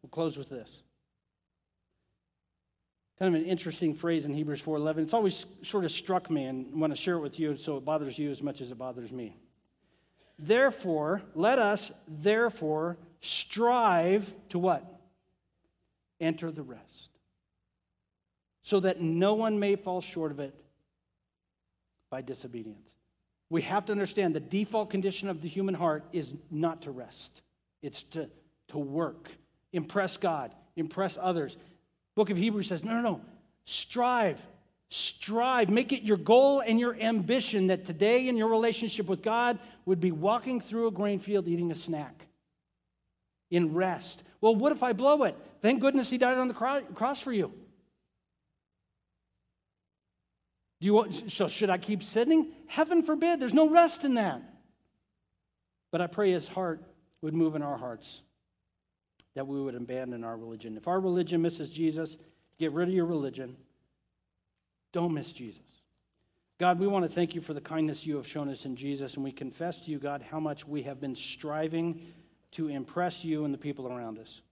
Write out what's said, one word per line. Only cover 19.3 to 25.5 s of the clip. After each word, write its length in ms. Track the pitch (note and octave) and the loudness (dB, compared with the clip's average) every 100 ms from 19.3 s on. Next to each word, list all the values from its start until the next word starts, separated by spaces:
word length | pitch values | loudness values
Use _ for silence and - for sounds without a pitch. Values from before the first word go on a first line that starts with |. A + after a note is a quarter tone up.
one 240 | G#3+ A3 G#3+ | 2 2 0
may 180 | G3+ G3 | 2 0
fall 240 | F#3+ F3+ | -2 -6
short 300 | F3 E3+ D#3+ | -6 -6 -6
of 100 | C#3+ | -6
it 140 | C#3 - _ _ _ _ _ _ _ _ _ _ _ _ _ _ _ | -12 -12 _ _ _ _ _ _ _ _ _ _ _ _ _ _ _
by 120 | B2+ | -12
disobedience." 680 | B2+ B2+ B2+ A#2+ A2 G#2 _ _ _ _ _ _ _ | -10 -12 -10 -12 -12 -16 _ _ _ _ _ _ _
We 140 | E3 | -2
have 220 | - G3 G3+ | 2 -2 0
to 60 | |
understand 420 | G3+ G3 - F#3 | -2 0 0 0
the 60 | D#3 | 0
default 500 | D3 F#3+ G#3 A3 G#3+ | -2 -2 0 -2 0
condition 380 | F#3+ F#3+ F#3+ G3 | -2 -2 -2 -6
of 120 | E3 | -6
the 80 | |
human 260 | E3 | -6